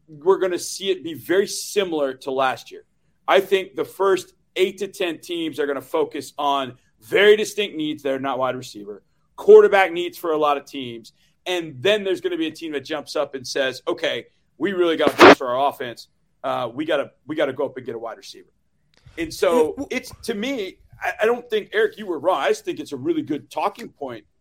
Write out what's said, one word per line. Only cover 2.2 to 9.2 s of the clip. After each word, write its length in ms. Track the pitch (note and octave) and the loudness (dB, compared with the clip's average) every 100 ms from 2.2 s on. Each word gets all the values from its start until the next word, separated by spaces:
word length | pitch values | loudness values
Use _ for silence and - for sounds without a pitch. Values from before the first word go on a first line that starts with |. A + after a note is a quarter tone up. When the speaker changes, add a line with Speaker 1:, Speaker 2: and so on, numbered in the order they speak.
| - | -6
Speaker 1:
last 400 | C3+ C3 A#2+ - | 0 0 -2 -10
year. 120 | F#2 - _ _ _ - | -20 -20 _ _ _ 2
I 120 | F3 | 2
think 360 | G3 F#3+ F#3 - | 4 0 0 -6
the 100 | D3 | -8
first 480 | - G3 F#3 - _ _ F3 | -2 0 0 -2 _ _ -2
eight 240 | F#3+ F#3 | -2 -2
to 80 | G3 | -10
ten 320 | - F3+ D#3 | -4 -6 -6
teams 400 | - E3+ D#3+ C#3 | -8 -8 -6 -4
are 60 | C#3+ | -4
gonna 160 | C3+ | -4
focus 520 | C3 D#3+ D3+ D3 C3+ - | -4 -2 -2 -6 -12 -6
on 400 | C#3+ C#3 C3 B2 _ _ | -2 -2 -4 -10 _ _
very 340 | A2 E3 G#3 G#3+ | -2 4 6 6
distinct 400 | G#3 - G#3 D#3 | 4 -4 -6 -4
needs 280 | D#3 C#3+ | -6 -4
that 100 | C#3 | -4
are 60 | C3+ | -4
not 200 | C3+ B2+ | -4 -2
wide 160 | C3 B2+ | -2 -4
receiver, 480 | B2 G#2 G2+ G2+ _ _ | -10 -16 -16 -16 _ _